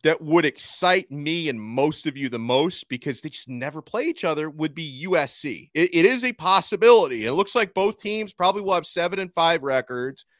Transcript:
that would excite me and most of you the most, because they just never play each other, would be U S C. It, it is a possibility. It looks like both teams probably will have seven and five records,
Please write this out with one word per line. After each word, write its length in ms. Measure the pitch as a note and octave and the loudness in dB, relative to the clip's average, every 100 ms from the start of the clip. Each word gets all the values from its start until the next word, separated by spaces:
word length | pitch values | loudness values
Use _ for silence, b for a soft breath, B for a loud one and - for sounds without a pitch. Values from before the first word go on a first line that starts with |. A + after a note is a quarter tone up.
that 180 | D#3 E3 | 0 0
would 240 | D#3 E3+ | 2 2
excite 640 | D3+ - - - F3+ F#3+ - | 2 -2 -10 -2 2 2 -2
me 380 | C#3+ D3 E3+ D#3 | -8 -4 -4 -4
and 100 | A#2 | -6
most 460 | G#2+ B2 D3+ D3+ D#3 | -4 0 0 -2 -8
of 100 | C#3 | -6
you 120 | C3+ | -6
the 100 | A#2+ | -4
most, 500 | A#2 C3 E3+ - - | 0 2 2 -4 -10
because 320 | B2 D3 A#2+ | -8 -8 -8
they 80 | D3+ | -12
just 200 | - - | -14 -14
never 340 | B2 C#3 D3+ | -10 -10 -10
play 220 | - A3 | -8 -4
each 200 | D#4+ - | -4 -4
other, 240 | E3+ D3+ D#3 | -2 -2 -4
would 240 | D3+ D#3 | -4 -6
be 80 | D3+ | -6
U 340 | D#3 C3 F3+ E3+ | -12 -10 0 0
S 180 | C#3 - | 0 -6
C. 340 | D3 E2 - | -8 -10 -6
It, 200 | D3+ F3+ | 0 2
it 100 | E3 | 4
is 200 | G3 B3+ | 4 4
a 80 | B3 | -2
possibility. 960 | - F3 F#3+ - F#3+ A3+ A3+ D3+ A#2+ A2 | -2 2 2 2 4 8 8 6 -2 -2
It 60 | |
looks 220 | D#3 G3 | 0 0
like 200 | A#3+ G3+ | -2 0
both 240 | F#3+ G3+ G#3+ | 0 -2 -2
teams 340 | G#3 G#3+ G#3 | -6 -6 -6
probably 300 | - F3+ G3+ | 0 0 0
will 120 | G3 | 0
have 120 | F3 D3+ | -2 -2
seven 320 | F3 F3 F#3+ | -4 -2 -4
and 140 | F#3 | -4
five 300 | E3+ E3 E3 | 0 2 2
records, 600 | C3+ C3 B2 B2 B2+ C#3 - | 0 -2 -2 -6 -6 -8 -18